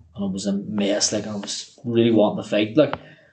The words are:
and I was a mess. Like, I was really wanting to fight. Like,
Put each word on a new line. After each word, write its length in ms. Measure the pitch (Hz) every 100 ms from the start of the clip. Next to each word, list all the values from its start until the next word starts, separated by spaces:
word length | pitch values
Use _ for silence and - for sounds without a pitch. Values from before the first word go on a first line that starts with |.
| - -
and 80 | 101
I 20 |
was 180 | 95 101
a 80 |
mess. 580 | 98 101 104 101 104 -
Like, 160 | 107 107
I 80 | 104
was 420 | 101 - - -
really 280 | 120 117 117
wanting 320 | 110 104 95
to 60 | -
fight. 260 | 104 107 113
Like, 180 | 139 - - - _